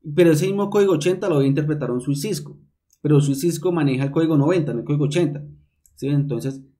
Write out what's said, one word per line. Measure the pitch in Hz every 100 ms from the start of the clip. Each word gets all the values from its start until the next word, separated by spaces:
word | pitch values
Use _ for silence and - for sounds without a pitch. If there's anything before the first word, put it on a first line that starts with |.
| 160 147
pero | 170
ese | 151 190
mismo | 202 202
código | 202 196
ochenta | 160 175 185 202
lo | 147
voy | 139
a |
interpretar | 139 151 147 123
un | 123
switch | 143 139
Cisco, | 214 160 - - _ _ _ _
pero | 147 147
el |
switch | 143 139
Cisco | 170 156 180
maneja | 170 143 127
el | 139
código | 160 160 151
noventa, | 143 180 143
no | 117
el | 113
código | 147 147
ochenta, | 175 160 - - - _ _ _ _
¿sí? | 135
Entonces, | 143 139 117 123 135 -